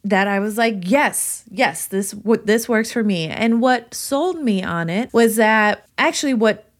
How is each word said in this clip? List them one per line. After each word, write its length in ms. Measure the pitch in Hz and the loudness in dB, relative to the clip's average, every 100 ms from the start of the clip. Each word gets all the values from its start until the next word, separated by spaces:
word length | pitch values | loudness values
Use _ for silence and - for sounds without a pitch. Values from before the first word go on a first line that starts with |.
that 240 | 202 190 202 | 0 0 2
I 120 | 196 | 0
was 160 | 208 214 | -2 0
like, 340 | 233 208 175 | 0 0 0
"Yes, 540 | 277 254 - - - - | 2 2 -2 -6 -8 -12
yes, 380 | 185 233 - - | -2 -2 -2 -6
this 240 | 196 196 | -4 -4
w-, 320 | 208 202 226 | -6 0 0
this 240 | 220 226 226 | 2 0 2
works 240 | 220 226 | -2 0
for 100 | 240 | -2
me." 260 | 214 180 160 | 0 -2 -4
And 340 | - 226 233 | -2 0 2
what 320 | 254 247 233 | 2 0 -2
sold 500 | - - 277 349 349 | -12 -4 -2 -2 -2
me 180 | 262 190 | -2 -2
on 280 | 185 170 165 | -2 -4 -2
it 240 | 185 240 | -4 0
was 240 | 226 226 220 | 2 4 4
that 480 | 214 220 208 202 _ - | 4 4 2 0 _ -2
actually 360 | 294 320 294 | -2 0 -2
what 360 | 247 214 208 _ | 2 2 0 _